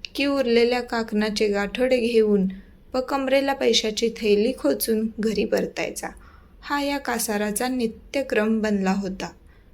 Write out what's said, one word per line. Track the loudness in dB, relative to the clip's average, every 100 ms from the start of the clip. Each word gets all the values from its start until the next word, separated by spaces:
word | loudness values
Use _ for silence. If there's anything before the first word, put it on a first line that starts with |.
| -12
की | -2
उरलेल्या | 0 0 2 4 4 2
काकणाचे | -2 -4 -2 -2 -2 0 0
गाठोडे | 0 -2 -2 2 2
घेऊन | 2 4 4 4 2 -2 -14 -20 -6
व | -6
कमरेला | -2 -2 2 2 2
पैशाची | 0 2 2 0 0 -2
थैली | 0 2 4 4 2
खोचून | 0 0 0 0 -2 -2
घरी | -2 0
परतायचा. | 0 0 -2 -4 -6 -6 -12 -14 -20 -20 -20 -20
हा | -6 -4
या | -2 -4
कासाराचा | -4 -4 -2 -2 -2 -2 -2
नित्यक्रम | -2 -2 -4 -6 -6 -2 0 2 0
बनला | 0 0 0
होता. | 0 -2 -6 -10 -14 -20 -20 -20